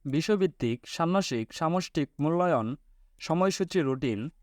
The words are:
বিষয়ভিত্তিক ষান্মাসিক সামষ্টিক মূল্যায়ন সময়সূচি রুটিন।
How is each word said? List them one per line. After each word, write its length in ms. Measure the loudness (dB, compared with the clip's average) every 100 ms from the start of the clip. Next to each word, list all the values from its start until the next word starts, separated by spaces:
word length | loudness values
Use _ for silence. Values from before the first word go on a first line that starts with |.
| -4
বিষয়ভিত্তিক 720 | -2 2 2 0 0 -2 -2 -6
ষান্মাসিক 580 | -2 0 0 0 -2 -4
সামষ্টিক 540 | -4 -2 0 -2 -2 -4 0
মূল্যায়ন 480 | 0 2 2 2 0 -6 _ -20 _ -12
সময়সূচি 580 | -2 2 2 0 -2 0
রুটিন। 380 | 0 0 -2 -2 -6 -10